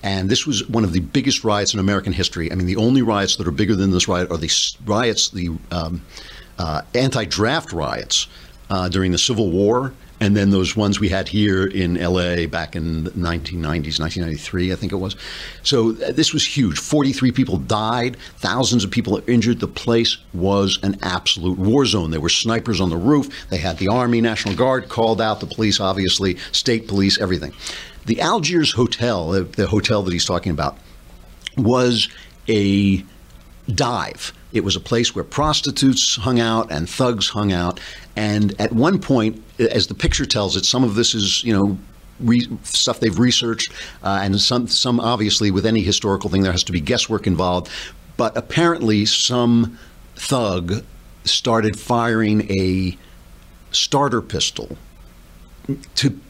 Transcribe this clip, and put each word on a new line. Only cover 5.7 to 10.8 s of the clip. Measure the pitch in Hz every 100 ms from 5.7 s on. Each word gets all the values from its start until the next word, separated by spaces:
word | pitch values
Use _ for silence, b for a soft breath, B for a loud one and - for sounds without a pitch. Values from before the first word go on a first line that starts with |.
um, | 87 80 85 - B B B B -
uh, | 82 78 -
anti-draft | 120 131 117 101 78 110 156 -
riots, | 82 69 57 - - - B B B -
uh, | 98 92
during | 92 92
the | 87
Civil | - 113 104
War, | 85 101 123 131 - B -
and | 104 104
then | 101
those | 98 90
ones | -